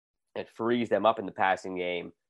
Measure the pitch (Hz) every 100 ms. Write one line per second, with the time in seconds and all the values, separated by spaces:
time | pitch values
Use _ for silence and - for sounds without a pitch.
0 | _ _ _ 113 - - 113 120 110 101
1 | 107 113 95 87 95 92 95 92 90 87
2 | 87 - _